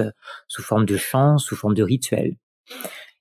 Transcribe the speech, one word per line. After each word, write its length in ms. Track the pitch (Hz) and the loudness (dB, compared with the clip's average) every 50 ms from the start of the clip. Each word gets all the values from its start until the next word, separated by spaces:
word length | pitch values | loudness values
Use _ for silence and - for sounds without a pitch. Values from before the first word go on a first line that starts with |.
| 110 110 - _ - - - - - | -2 -4 -6 _ -16 -20 -20 -18 -18
sous 140 | - - - | -16 -14 -14
forme 240 | - - 107 110 107 | -6 0 2 2 2
de 100 | 98 101 | 2 2
chant, 420 | 90 - - - 131 139 147 147 | 0 -2 0 2 4 4 6 4
sous 200 | 143 - - - | 4 2 -2 -4
forme 160 | - - 107 104 | -2 0 0 2
de 100 | 107 104 | 2 2
rituel. 540 | 90 131 127 - - - - - - - - _ _ _ _ _ - - 262 - - - - - - _ _ | 2 2 0 -2 -2 -2 0 0 -2 -4 -6 _ _ _ _ _ -18 -14 -14 -14 -14 -14 -16 -20 -20 _ _